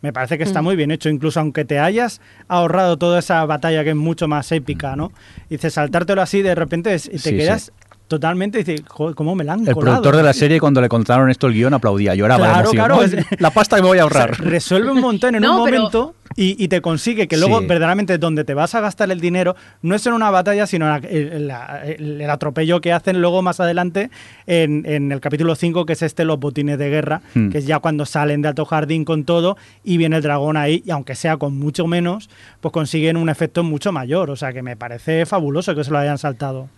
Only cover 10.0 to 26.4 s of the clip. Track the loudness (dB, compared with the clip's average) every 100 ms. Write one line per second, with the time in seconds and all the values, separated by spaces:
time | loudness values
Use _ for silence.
10 | 4 6 6 4 4 4 4 4 4 2
11 | 2 4 4 4 2 2 2 2 2 2
12 | 2 2 4 4 6 4 4 4 4 4
13 | 4 2 -4 0 2 2 2 4 6 6
14 | 6 4 2 0 0 0 2 0 2 2
15 | 2 2 2 2 2 4 4 2 2 0
16 | -2 -6 -16 -2 0 0 0 0 0 -2
17 | -2 -2 0 2 2 2 2 0 2 0
18 | 0 0 0 -2 -2 -2 -2 -2 -4 -2
19 | -2 0 -2 0 -2 -4 -10 _ -4 -2
20 | 0 0 2 2 2 0 0 0 0 -2
21 | -2 -4 -4 -6 -8 -8 -12 -12 -10 -10
22 | -8 -8 -4 -4 -4 -2 0 0 2 0
23 | 0 0 2 2 0 0 0 0 -2 -2
24 | -6 -8 -20 -20 -2 0 2 0 -2 -2
25 | -2 -4 -4 -2 -2 0 -2 -2 -2 -2
26 | -4 -2 -2 -2